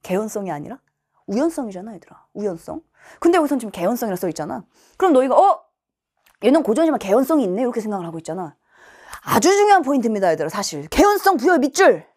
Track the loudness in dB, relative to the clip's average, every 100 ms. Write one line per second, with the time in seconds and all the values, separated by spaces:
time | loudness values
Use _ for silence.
0 | -4 -4 -4 -8 -8 -10 -12 -16 _ _
1 | _ _ -6 -2 -2 -4 -10 -12 -16 -18
2 | _ -20 _ -8 -8 -8 -12 -14 _ _
3 | -20 -2 2 2 2 -2 -6 -4 -4 -2
4 | -4 -4 -6 -6 -10 -10 -14 _ _ _
5 | 2 4 4 4 4 2 _ _ _ _
6 | _ _ _ _ 4 4 2 0 0 0
7 | 0 0 2 0 0 -2 -4 -4 -6 -8
8 | -8 -12 -10 -10 -10 _ _ _ -20 -20
9 | -20 -16 -2 2 2 4 4 4 2 0
10 | 0 0 0 0 -4 -6 -8 -8 -4 2
11 | 2 4 0 2 2 2 0 4 4 4
12 | -4